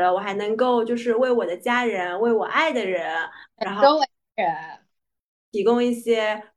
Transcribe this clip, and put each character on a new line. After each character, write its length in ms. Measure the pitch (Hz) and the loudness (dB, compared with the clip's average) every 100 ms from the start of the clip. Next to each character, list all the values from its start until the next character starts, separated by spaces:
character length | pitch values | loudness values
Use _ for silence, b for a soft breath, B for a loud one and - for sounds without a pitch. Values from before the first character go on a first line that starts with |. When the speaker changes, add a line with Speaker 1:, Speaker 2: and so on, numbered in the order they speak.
| 180 | 2
Speaker 1:
我 80 | 185 | 0
还 160 | 202 202 | -2 -4
能 200 | 208 220 | -4 0
够 280 | 254 240 226 | 2 2 0
就 100 | 240 | -2
是 200 | 240 226 | 0 2
为 160 | 262 | 2
我 120 | 240 180 | 2 0
的 120 | 180 | -4
家 260 | 247 240 | 0 0
人、 340 | 240 196 180 180 | 0 -2 -4 0
为 100 | 233 | 2
我 140 | 226 185 | 2 0
爱 260 | 254 320 | 0 0
的 140 | 247 196 | 0 -2
人， 180 | 175 160 160 165 B B _ | -4 -4 -6 -6 B B _
然 180 | 196 202 | -6 4
后 60 | |
Speaker 2:
周 140 | 277 302 | 4 4
围 80 | 277 _ _ - | 0 _ _ -4
人。 120 | 180 156 160 147 _ _ _ _ _ _ _ | -2 -2 -10 -18 _ _ _ _ _ _ _
Speaker 1:
提 120 | 208 | -2
供 200 | 202 240 | 2 2
一 100 | 247 | 0
些 500 | 240 233 226 214 214 214 | -2 0 0 0 -4 -10